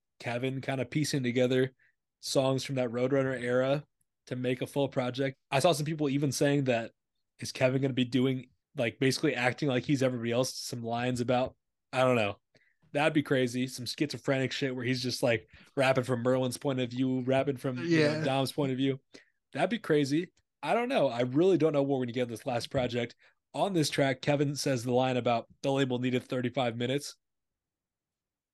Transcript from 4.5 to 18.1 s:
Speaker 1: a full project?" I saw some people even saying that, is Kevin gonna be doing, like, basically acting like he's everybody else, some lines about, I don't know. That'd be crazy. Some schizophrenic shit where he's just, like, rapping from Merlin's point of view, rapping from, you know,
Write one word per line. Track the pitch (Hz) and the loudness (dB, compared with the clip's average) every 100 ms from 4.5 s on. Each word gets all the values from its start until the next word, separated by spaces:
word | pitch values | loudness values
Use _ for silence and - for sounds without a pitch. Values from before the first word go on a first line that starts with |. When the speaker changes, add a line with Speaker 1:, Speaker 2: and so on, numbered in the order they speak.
| 127 | -2
Speaker 1:
a | 123 | -4
full | 143 139 | -2 -2
project?" | 139 123 127 139 - _ | -2 -4 -2 -4 -6 _
I | 139 | 2
saw | 180 | 2
some | 151 151 | 2 -2
people | 156 147 | -2 -2
even | 139 143 | 0 0
saying | - 143 143 127 | 2 2 2 2
that, | 117 113 - _ _ _ - | 0 -4 -12 _ _ _ -14
is | 120 | -10
Kevin | - 127 131 | 0 0 2
gonna | 135 | 0
be | 127 123 | 0 0
doing, | 127 131 131 - _ _ - | 2 0 -2 -8 _ _ -6
like, | 117 - | -4 0
basically | 135 127 151 | 0 2 0
acting | 120 123 - 147 | 0 0 0 0
like | 127 135 | 0 0
he's | 139 | 2
everybody | 131 123 117 | 2 0 -2
else, | 117 131 | 0 0
some | - - 127 | -4 -10 -8
lines | 113 117 123 123 | -6 -4 -2 -2
about, | 117 123 127 - _ _ _ | 0 0 0 -6 _ _ _
I | 127 | 2
don't | 131 120 | 4 4
know. | 101 - _ _ _ _ _ | 0 -4 _ _ _ _ _
That'd | 143 156 | 0 2
be | 156 | 2
crazy. | - 131 127 123 123 | 2 2 2 -2 -4
Some | - 117 | -6 -8
schizophrenic | - 147 117 - 135 127 | -4 -4 -2 -2 0 0
shit | - 135 127 | -2 -4 -2
where | 120 | -2
he's | 127 | -2
just, | 123 - | -4 -2
like, | 135 113 - - - - | 0 0 -4 -20 -8 0
rapping | 131 131 123 | 2 2 0
from | 120 | 0
Merlin's | 120 127 127 123 | 2 2 0 -2
point | 143 131 | -4 -2
of | 120 | -2
view, | 120 131 131 | 0 0 0
rapping | 123 131 143 127 | 2 2 2 -2
from, | 139 123 | -4 -4
you | 170 160 | 2 4
know, | 147 | 4